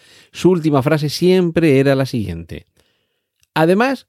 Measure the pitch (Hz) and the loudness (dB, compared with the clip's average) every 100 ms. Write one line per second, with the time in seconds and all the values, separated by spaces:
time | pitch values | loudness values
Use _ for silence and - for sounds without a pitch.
0 | _ _ _ - 180 180 156 143 135 156 | _ _ _ -2 0 2 2 0 0 0
1 | 147 - 175 185 175 165 165 135 139 135 | -2 -2 2 2 2 0 2 4 2 0
2 | 135 123 98 82 82 78 - _ _ _ | -2 -4 -6 -8 -12 -16 -18 _ _ _
3 | _ _ _ _ _ 156 160 190 254 262 | _ _ _ _ _ -2 0 2 0 -4